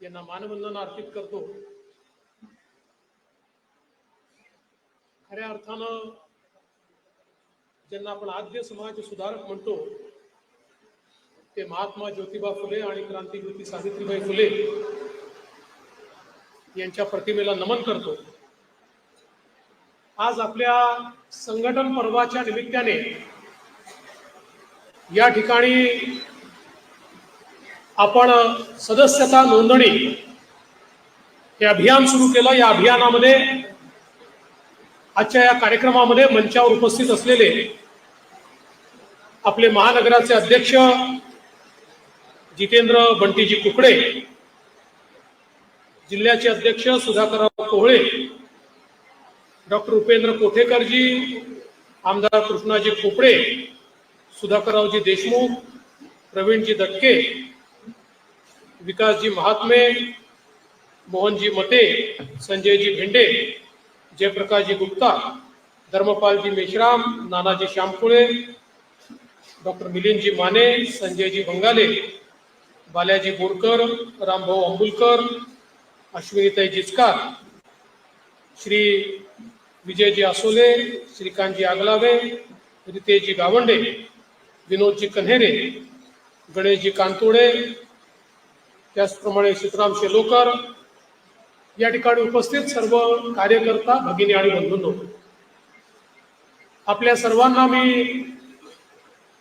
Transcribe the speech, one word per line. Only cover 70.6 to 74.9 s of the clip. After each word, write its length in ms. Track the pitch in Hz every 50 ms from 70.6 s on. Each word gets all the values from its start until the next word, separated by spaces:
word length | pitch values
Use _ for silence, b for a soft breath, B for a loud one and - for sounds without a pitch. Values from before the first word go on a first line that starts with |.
| 240 240 247 247 240
संजयजी 580 | 233 - - 208 185 180 175 190 190 196 196 196
बंगाले, 760 | 170 175 185 196 226 233 226 208 - - - - - - - _ _ _ _ _ _ _ _ _ _ _ _ _ _
बालाजी 420 | 160 170 175 185 196 196 190 190
बोरकर, 480 | 190 - 180 185 196 185 214 226 233 233 233 233 233 233 - - - - 202
रामभाऊ 360 | 190 185 185 175 175 190 190
अंबुलकर, 600 | 180 175 190 180 214 214